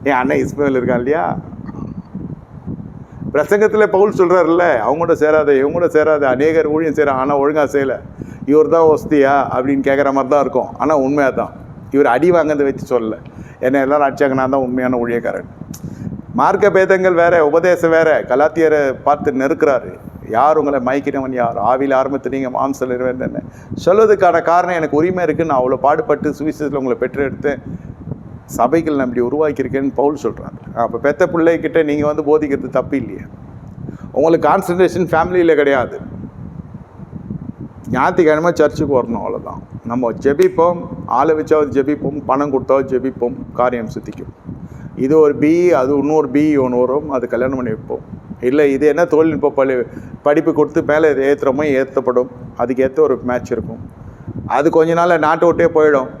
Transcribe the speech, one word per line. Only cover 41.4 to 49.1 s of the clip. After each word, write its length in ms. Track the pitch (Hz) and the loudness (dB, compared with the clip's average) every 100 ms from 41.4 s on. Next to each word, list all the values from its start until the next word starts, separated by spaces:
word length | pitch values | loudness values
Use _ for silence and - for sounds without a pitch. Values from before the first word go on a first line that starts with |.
| 143 156 147 127 | 2 2 2 0
ஜெபிப்போம், 420 | 135 147 135 147 - | 0 -2 -4 -8 -2
பணம் 280 | 135 147 | 0 0
கொடுத்தாவது 320 | 135 123 135 135 | -2 2 0 2
ஜெபிப்போம், 440 | 127 131 123 120 127 - | -2 -4 -4 -6 -6 -12
காரியம் 360 | - 123 120 110 110 | -2 -2 -2 -8 -10
சித்திக்கும். 380 | 107 - - - - - - - - - | -12 -14 -16 -16 -16 -16 -16 -16 -16 -4
இது 240 | 127 156 | 2 6
ஒரு 160 | 151 139 | 6 4
பி, 380 | 147 165 175 | 2 4 4
அது 240 | 156 131 143 | 2 2 0
இன்னொரு 320 | 143 156 147 | 2 0 2
பி 140 | 131 151 143 | 2 2 2
ஒண்ணு 220 | 127 123 | 2 2
வரும், 300 | 123 139 151 | 0 0 -2
அது 180 | 139 120 | -4 -2
கல்யாணம் 280 | 113 131 135 | -2 -2 -4
பண்ணி 160 | 123 | -6
வைப்போம். 320 | 110 - 127 - - - - | -8 -8 -10 -10 -18 -16 -6
இல்ல, 280 | 123 143 147 | -2 2 2
இது 200 | 135 147 | 4 2
என்ன 180 | 147 | 2
தொழில்நுட்ப 460 | 175 | 2